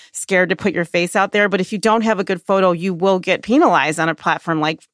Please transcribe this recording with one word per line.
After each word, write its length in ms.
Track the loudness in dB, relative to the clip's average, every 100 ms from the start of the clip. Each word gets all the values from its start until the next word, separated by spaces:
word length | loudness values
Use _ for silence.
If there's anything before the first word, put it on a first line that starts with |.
| -18
scared 360 | -14 -2 0 0
to 60 | 0
put 180 | -2
your 120 | -2 -2
face 300 | -2 0 0
out 180 | 0
there. 160 | 0 0
But 100 | -2
if 140 | -4
you 40 | -2
don't 240 | 0 2
have 160 | 2 -2
a 40 | -2
good 160 | -4
photo, 300 | 0 2 2
you 220 | 0 -4
will 260 | -2 0 0
get 220 | 0 -2
penalized 580 | 0 2 4 4 2 0
on 80 | -2
a 80 | -2
platform 460 | -2 -2 -2 -2
like, 200 | -2 -4 _